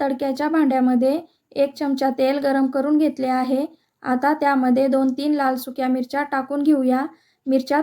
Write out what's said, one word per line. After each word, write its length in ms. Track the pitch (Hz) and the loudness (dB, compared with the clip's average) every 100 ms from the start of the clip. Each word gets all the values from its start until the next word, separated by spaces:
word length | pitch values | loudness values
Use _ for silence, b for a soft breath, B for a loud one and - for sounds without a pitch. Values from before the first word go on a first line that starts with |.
तडक्याच्या 480 | 277 254 277 262 302 | -2 -2 -4 -2 0
भांड्यामध्ये 720 | 320 277 262 254 247 262 285 - b b | 2 2 2 2 2 2 0 -6 b b
एक 220 | - 277 | -2 -2
चमचा 360 | - 285 269 269 | -2 -4 -2 -2
तेल 280 | 254 262 277 | 0 0 0
गरम 280 | 277 269 262 | 0 0 0
करून 320 | 269 277 302 | 0 0 2
घेतले 300 | 311 277 254 | 0 0 -2
आहे. 360 | 254 254 262 320 b b _ | -2 0 -2 -4 b b _
आता 300 | - 254 277 | -4 0 0
त्यामध्ये 520 | 302 285 269 254 247 269 | 0 0 2 2 2 2
दोन 240 | 262 269 | 2 0
तीन 220 | 254 294 | 0 -2
लाल 200 | 294 269 254 | 0 0 -2
सुक्या 320 | 269 262 262 | -6 -4 -2
मिरच्या 340 | 254 240 277 | -2 -2 -4
टाकून 400 | 285 269 262 285 | -4 -4 -4 -2
घेऊया. 440 | 294 285 254 254 302 b b b 262 | 2 2 2 0 -2 b b b -2
मिरच्या 340 | 262 262 285 | -2 0 -2